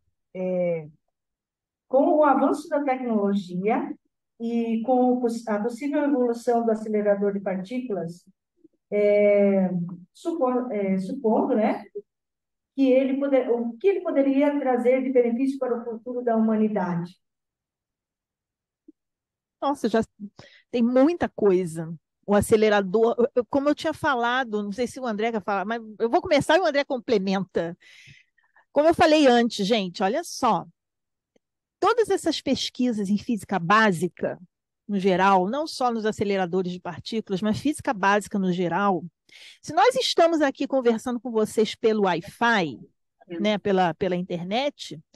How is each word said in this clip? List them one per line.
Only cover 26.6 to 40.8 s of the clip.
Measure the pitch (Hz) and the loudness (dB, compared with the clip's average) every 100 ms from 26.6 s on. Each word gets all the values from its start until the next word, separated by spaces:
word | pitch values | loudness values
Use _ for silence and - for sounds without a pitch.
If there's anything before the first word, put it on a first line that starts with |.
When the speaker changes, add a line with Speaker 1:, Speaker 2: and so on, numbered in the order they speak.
Speaker 2:
o | 349 | 2
André | 285 | 0
complementa. | 277 262 - 220 190 196 180 208 170 175 - - - - _ _ _ _ _ | -2 -6 -2 -2 0 -2 -2 -4 -6 -8 -20 -20 -20 -20 _ _ _ _ _
Como | - 311 | 2 2
eu | |
falei | 330 339 302 277 | 4 4 6 6
antes, | 240 233 - | 4 2 -2
gente, | 190 233 185 170 | 0 0 -2 -2
olha | 196 269 | -2 -2
só. | 339 - 247 180 170 _ _ _ _ _ _ _ _ _ _ _ | -6 -2 0 0 -4 _ _ _ _ _ _ _ _ _ _ _
Todas | 370 480 415 | 0 2 0
essas | 381 330 - | 0 -2 -4
pesquisas | - 262 - - 247 214 190 | -2 -4 -4 -2 -2 -2 -2
em | 202 | -2
física | - 226 - 190 | -2 -6 -4 -4
básica, | 170 208 220 165 175 - - - 180 _ _ _ - | 2 4 4 0 -4 -4 -8 -8 -16 _ _ _ -6
no | 202 | -2
geral, | 196 180 196 196 185 | 0 4 4 4 2
não | 269 320 | -4 -6
só | - 247 | -2 -2
nos | 226 | -2
aceleradores | 214 208 202 196 180 180 180 | -4 -4 -2 -2 -2 -2 -4
de | 180 | -6
partículas, | 180 160 - 226 - 185 | -12 -14 -8 -8 -4 -4
mas | 214 208 | -2 -2
física | 277 302 - | -2 -4 -6
básica | 220 196 208 202 208 | 0 2 2 0 -2
no | 185 | -2
geral, | 175 175 170 202 180 175 - _ - - - | 0 -2 0 0 0 -6 -18 _ -20 -20 -20
se | - | -6
nós | 311 466 | 2 2
estamos | 523 - - 339 330 | 2 -2 4 4 4
aqui | 285 - 277 | 0 0 -2
conversando | 269 | 0